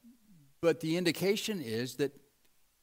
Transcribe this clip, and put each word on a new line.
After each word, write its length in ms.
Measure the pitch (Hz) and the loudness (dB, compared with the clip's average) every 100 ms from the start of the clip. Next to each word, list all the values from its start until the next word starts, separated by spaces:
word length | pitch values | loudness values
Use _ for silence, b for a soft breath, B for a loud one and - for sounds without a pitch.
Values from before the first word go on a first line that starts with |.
| - - _ - - _ | -20 -20 _ -20 -20 _
But 200 | 170 160 | 2 2
the 160 | 160 170 | 0 0
indication 600 | 175 147 180 208 - 202 | 0 2 0 0 0 -4
is 360 | 120 110 127 - | -4 -4 -4 -2
that 200 | 139 - _ _ _ _ _ _ | -4 -4 _ _ _ _ _ _